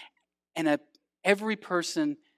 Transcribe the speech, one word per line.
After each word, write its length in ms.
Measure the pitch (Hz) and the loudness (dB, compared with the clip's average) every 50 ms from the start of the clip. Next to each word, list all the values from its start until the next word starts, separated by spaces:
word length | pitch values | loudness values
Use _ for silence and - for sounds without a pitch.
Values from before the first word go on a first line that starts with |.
| - - _ _ _ _ _ _ _ _ - | -20 -20 _ _ _ _ _ _ _ _ -6
and 140 | 156 160 151 | -2 0 2
a, 120 | 147 147 - _ _ _ _ _ _ _ - | 0 0 -2 _ _ _ _ _ _ _ 2
every 320 | 180 202 196 214 220 214 | 2 2 2 2 -4 -4
person 640 | 208 - - 185 175 170 - - 170 151 147 147 - _ _ _ | -4 -4 -2 -2 -2 -2 -2 -2 0 0 0 -2 -6 _ _ _